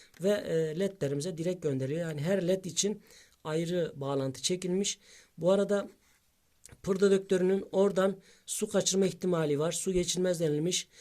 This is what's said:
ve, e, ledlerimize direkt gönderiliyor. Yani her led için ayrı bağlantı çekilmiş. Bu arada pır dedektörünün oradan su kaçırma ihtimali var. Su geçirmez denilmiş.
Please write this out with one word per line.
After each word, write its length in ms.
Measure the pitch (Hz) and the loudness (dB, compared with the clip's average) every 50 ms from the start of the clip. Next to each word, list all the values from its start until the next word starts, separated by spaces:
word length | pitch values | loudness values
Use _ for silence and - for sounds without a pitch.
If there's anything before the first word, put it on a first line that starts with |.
| - - _ - | -20 -20 _ -4
ve, 80 | 165 202 | 0 0
e, 500 | 208 208 - - 165 160 160 156 156 170 | 0 0 0 -2 0 0 0 0 -2 -2
ledlerimize 580 | 196 190 196 - 147 139 143 143 147 185 170 | -2 -2 -2 -2 -4 -2 -2 -2 -4 -4 -6
direkt 240 | 156 160 180 180 175 | -4 -2 -4 -4 -2
gönderiliyor. 400 | - 147 135 131 131 131 151 170 | -2 -2 -2 -2 -2 -2 -4 -4
Yani 200 | 170 160 151 143 | -4 -4 -4 -4
her 260 | 143 175 202 190 175 | 0 0 0 0 2
led 180 | 170 190 185 190 | 0 0 0 -2
için 360 | 170 160 - 190 202 214 - - - - - - _ _ _ - | -6 -4 -2 -2 -2 -2 -4 -10 -20 -20 -20 -20 _ _ _ -8
ayrı 500 | 160 156 165 170 165 180 180 160 - - | -4 -2 -2 -2 0 -2 -2 -2 -2 -4
bağlantı 460 | 139 139 139 139 139 135 135 131 - | -6 -4 -2 -2 -2 -2 -2 -4 -4
çekilmiş. 580 | - - 180 180 185 180 180 190 202 - - - _ - - - - _ _ | -4 -4 -4 -2 -2 -2 0 0 0 -2 -4 -8 _ -20 -20 -20 -20 _ _
Bu 140 | - 160 180 | -2 2 2
arada 380 | 196 202 196 190 202 202 - - - _ _ _ _ _ _ _ _ _ _ _ _ _ _ - - _ - | 4 4 2 2 0 -2 -2 -6 -14 _ _ _ _ _ _ _ _ _ _ _ _ _ _ -20 -20 _ -4
pır 160 | 180 196 185 | -2 0 4
dedektörünün 680 | 202 196 196 190 190 - 190 180 185 185 196 196 - - | 4 4 4 4 2 2 2 2 4 4 2 0 -2 -2
oradan 460 | - 190 196 202 175 185 190 196 190 - - - - _ _ | 2 2 2 4 4 4 2 2 0 -2 -12 -20 -20 _ _
su 240 | - - - 214 214 | -8 -6 -4 -4 0
kaçırma 360 | - 190 185 - 190 196 190 | 0 0 2 2 2 2 2
ihtimali 540 | 180 - - - 185 175 165 160 147 147 139 | 2 0 -2 -2 0 0 2 2 0 2 0
var. 120 | 156 170 | 0 0
Su 200 | 165 - - 190 | -2 -2 -4 0
geçirmez 480 | 185 180 175 175 - 180 180 180 175 165 | 0 0 0 0 0 0 0 0 2 2
denilmiş. 480 | 170 156 147 151 160 180 175 - - _ _ - | 0 0 0 0 0 0 -2 -2 -4 _ _ -20